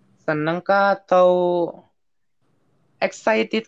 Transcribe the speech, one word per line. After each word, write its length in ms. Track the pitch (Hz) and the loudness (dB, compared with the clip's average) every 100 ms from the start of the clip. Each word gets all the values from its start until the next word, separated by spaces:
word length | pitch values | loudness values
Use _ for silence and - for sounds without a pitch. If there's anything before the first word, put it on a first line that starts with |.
| _ _ - | _ _ -6
Seneng 340 | 151 156 175 - | -4 -4 -4 -2
kah 180 | 196 196 196 | 0 0 -2
atau 340 | - 185 180 180 175 175 170 - - _ _ _ _ _ _ _ _ _ _ _ | 0 2 4 2 0 -2 -4 -8 -20 _ _ _ _ _ _ _ _ _ _ _
excited 680 | 196 - - 220 220 220 | -8 -6 -2 -2 -2 -6